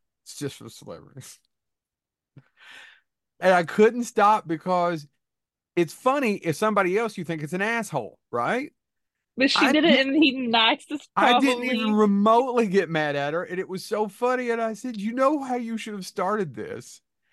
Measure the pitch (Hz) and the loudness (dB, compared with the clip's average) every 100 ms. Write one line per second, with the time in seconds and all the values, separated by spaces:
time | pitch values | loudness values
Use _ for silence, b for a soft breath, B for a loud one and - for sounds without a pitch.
0 | _ _ - - 143 - 113 - 98 82 | _ _ -20 -10 -10 -10 -20 -20 -18 -18
1 | - 139 - - _ _ _ _ _ _ | -18 -20 -20 -20 _ _ _ _ _ _
2 | _ _ _ - _ _ B B B B | _ _ _ -20 _ _ B B B B
3 | B _ _ - 185 180 170 - 214 240 | B _ _ -2 2 4 2 4 4 4
4 | 233 - 208 214 160 160 185 180 175 165 | -4 2 4 2 0 -6 -2 0 0 -2
5 | 147 _ _ _ _ _ _ - 165 - | -8 _ _ _ _ _ _ -2 -2 0
6 | 254 285 240 202 165 147 214 202 185 196 | 0 0 0 -2 -2 -2 0 2 2 0
7 | 233 - 160 160 147 180 208 233 208 147 | -2 -6 -8 -8 -6 -4 -2 -4 -4 -6
8 | 101 - _ 120 127 240 294 _ _ _ | -8 -14 _ -4 -2 -2 -6 _ _ _
9 | _ _ _ - 269 - 262 302 320 269 | _ _ _ 0 0 4 4 4 4 4
10 | 269 285 285 254 240 226 226 294 - 294 | 4 2 2 0 -2 2 2 0 -4 -12
11 | - 190 240 247 269 240 254 233 220 214 | -8 0 4 4 2 0 -2 -2 0 2
12 | 214 202 214 233 262 240 220 190 165 165 | 4 4 4 4 4 0 2 2 0 0
13 | 151 143 143 165 180 180 170 185 - 208 | 0 -2 -2 -4 -6 -8 -8 -10 -6 -4
14 | 214 - 247 254 247 233 226 214 254 220 | -4 -2 -2 -2 -2 -2 -4 -6 -10 -6
15 | 208 247 269 302 262 247 226 226 220 208 | -4 0 2 2 -2 -6 -4 -8 -8 -10
16 | 180 - 185 220 170 107 90 110 - - | -10 -4 -2 -2 -4 -6 -10 -10 -14 -20
17 | _ _ b | _ _ b